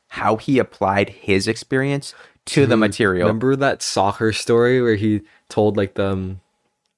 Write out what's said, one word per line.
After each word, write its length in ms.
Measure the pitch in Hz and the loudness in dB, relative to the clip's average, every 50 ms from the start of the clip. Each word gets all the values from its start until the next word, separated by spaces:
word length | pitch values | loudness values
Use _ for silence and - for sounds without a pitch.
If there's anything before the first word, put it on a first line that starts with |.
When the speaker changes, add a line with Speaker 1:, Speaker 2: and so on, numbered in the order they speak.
| _ _ | _ _
Speaker 1:
how 260 | - - - 104 110 | -10 -4 0 0 0
he 240 | 110 - - 139 123 | 0 0 0 0 0
applied 480 | 107 - - - 101 95 98 101 101 - | 0 0 -2 -4 -2 0 0 0 -2 -2
his 400 | - - - - 98 98 95 107 | -4 -8 -2 0 0 2 2 0
experience 680 | 113 - - - 135 131 135 139 143 143 139 - - - - - _ _ - - | -4 -4 -4 -4 -2 -2 -2 -2 -2 -4 -6 -10 -16 -20 -20 -20 _ _ -10 -4
to 180 | - 151 139 | 0 2 2
the 100 | 117 123 | 4 4
Speaker 2:
Dude, 40 | 110 | 2
Speaker 1:
material. 480 | 110 104 98 - 117 98 92 90 87 87 | 2 2 0 0 0 2 2 2 2 0
Speaker 2:
remember 280 | 110 113 123 131 135 | 0 0 0 0 0
that 260 | 135 139 135 104 - | 0 0 -2 -2 -2
soccer 520 | - - - - 95 101 101 - 113 110 104 | -6 -6 -2 0 0 0 0 0 -2 -2 -2
story 480 | - - - 117 117 120 120 127 127 | -2 -2 0 2 2 4 4 2 2
where 140 | 123 117 110 | 2 2 0
he 260 | 101 107 107 104 104 - _ _ _ _ - | 0 0 0 0 -2 -4 _ _ _ _ -8
told, 300 | - 110 104 107 101 104 | -2 0 2 2 2 0
like, 160 | 101 98 - | -2 -4 -2
the, 140 | - 98 98 | -4 -4 -2
um, 300 | 98 95 95 92 95 92 _ _ _ _ _ _ _ _ _ _ _ | -2 -4 -6 -8 -10 -12 _ _ _ _ _ _ _ _ _ _ _